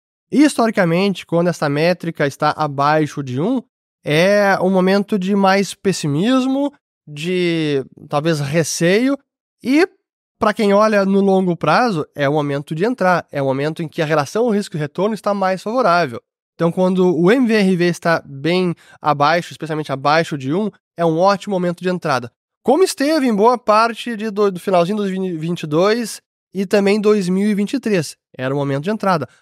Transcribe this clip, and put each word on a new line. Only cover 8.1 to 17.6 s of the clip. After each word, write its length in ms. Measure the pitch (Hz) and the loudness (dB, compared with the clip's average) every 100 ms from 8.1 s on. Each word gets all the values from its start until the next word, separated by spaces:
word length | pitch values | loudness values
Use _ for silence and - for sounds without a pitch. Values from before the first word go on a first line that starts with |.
| 147 160 156 | -4 0 -2
receio, 800 | 143 165 151 - 170 202 262 277 _ _ _ _ | -2 -2 -2 0 2 2 0 -2 _ _ _ _
e 240 | 226 285 381 _ _ _ _ - | 0 2 2 _ _ _ _ -4
pra 160 | 214 | -2
quem 180 | 208 208 | 0 2
olha 320 | 202 220 208 | 4 4 2
no 160 | 196 196 | 2 2
longo 340 | 196 190 185 | 4 2 0
prazo, 520 | 170 156 175 247 170 - | 0 2 2 2 0 -4
é 120 | - 139 | -2 0
o 60 | |
momento 420 | 151 143 143 147 | 0 -2 -4 -6
de 120 | 160 214 | -4 -2
entrar, 400 | 254 185 175 - | 0 0 0 -2
é 120 | 147 | -4
o 40 | 135 | -2
momento 360 | 131 147 160 | -2 -4 -4
em 60 | 160 | -8
que 120 | - | -4
a 60 | 151 | -2
relação 420 | 156 139 214 247 | 0 0 -2 0
risco 260 | 208 196 160 | 0 -2 -6
e 40 | |
retorno 340 | 147 - 202 | -6 -2 -4
está 200 | 214 214 | -2 -4
mais 280 | 202 190 190 | -2 -2 -4
favorável. 600 | 208 247 220 175 156 113 _ _ _ | -4 0 2 2 0 -6 _ _ _
Então, 180 | - 165 | -2 -2
quando 420 | 175 185 185 185 | 0 0 2 2
o 160 | 156 175 | 4 4
M 160 | 262 240 | 4 2
V 80 | |
R 220 | 220 | 2